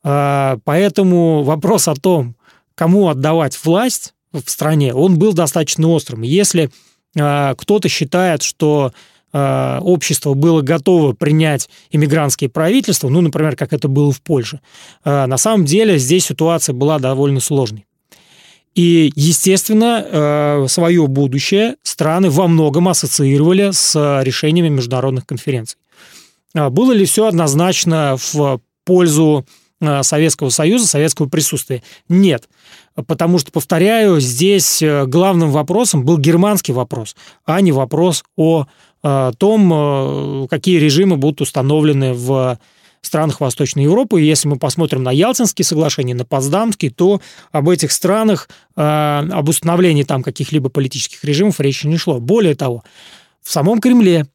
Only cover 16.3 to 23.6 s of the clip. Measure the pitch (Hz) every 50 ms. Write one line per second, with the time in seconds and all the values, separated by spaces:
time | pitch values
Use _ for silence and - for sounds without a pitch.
16.3 | 135 - 160 165 170 160 - - 131 123 139 147 156 147 131 131 135 131 143 143
17.3 | 139 131 - - 151 139 131 107 107 107 - _ _ _ _ _ - _ _ _
18.3 | _ _ _ - - _ _ _ _ - 175 170 170 165 156 143 - 143 143 165
19.3 | 165 - - 190 190 190 - - 214 214 226 240 233 226 - - - 156 151 147
20.3 | 147 151 147 147 147 143 135 127 - - 170 170 180 175 156 135 135 139 143 131
21.3 | 127 139 - - 196 196 220 233 269 _ _ - - - 156 156 160 180 196 175
22.3 | 135 170 190 170 165 160 156 147 135 165 175 185 175 - - 139 - - 143 135
23.3 | 139 139 151 170 185 190